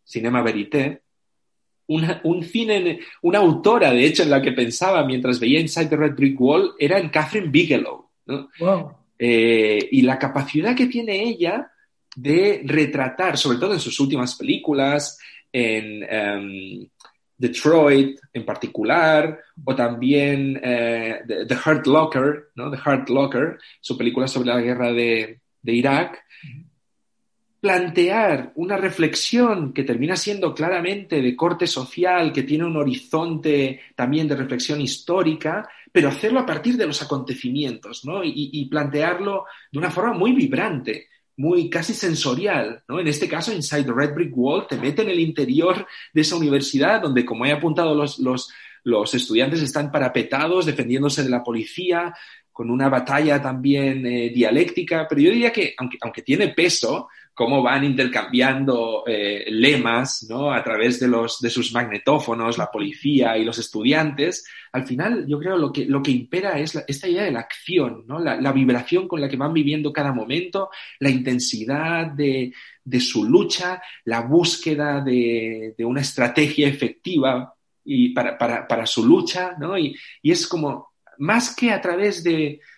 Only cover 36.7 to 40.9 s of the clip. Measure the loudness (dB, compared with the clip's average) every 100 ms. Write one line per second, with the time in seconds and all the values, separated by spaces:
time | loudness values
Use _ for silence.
36.7 | 0 -2 -4 -6 -6 -6 -8 -6 -4 -4
37.7 | -8 -14 -14 -10 -6 -6 -6 -8 -8 -4
38.7 | -4 -2 -2 -2 -2 -4 -6 -8 -16 -12
39.7 | -6 -4 -2 -2 2 2 4 2 0 -2
40.7 | -4 -6